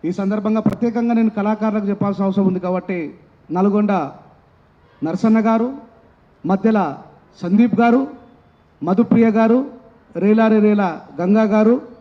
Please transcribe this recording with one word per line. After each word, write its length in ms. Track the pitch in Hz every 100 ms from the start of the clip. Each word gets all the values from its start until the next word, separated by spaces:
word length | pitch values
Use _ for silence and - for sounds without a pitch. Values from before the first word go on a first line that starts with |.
ఈ 80 | 160 185
సందర్భంగా 420 | 196 214 208 220 214
ప్రత్యేకంగా 460 | - 240 233 240 233
నేను 140 | 220 214
కళాకారులకు 500 | 208 214 220 214 202
చెప్పాల్సిన 340 | 202 202 190 196
అవసరం 180 | 190 190
ఉంది 120 | 185 180
కాబట్టి 320 | 180 175 180 147 - _ _ - 170
నల్గొండ 360 | 196 208 208 190 143 - - _ _ _ _ _ _ _
నరసన్న 380 | 156 185 226 220 220
గారు, 200 | 226 240 277 - _ _ _ _ _
మద్దెల 360 | 156 190 220 220 165 - - - _ -
సందీప్ 340 | 175 208 240 -
గారు, 200 | 233 247 269 - - _ _ _ _ _
మధుప్రియ 460 | 151 190 233 233 226 214
గారు, 220 | 226 247 285 - - _ _ 170
రేలారే 360 | 196 220 220 214 208
రేలా 240 | 208 185 156 - -
గంగా 260 | 180 208 220
గారు 220 | 214 220 247 - -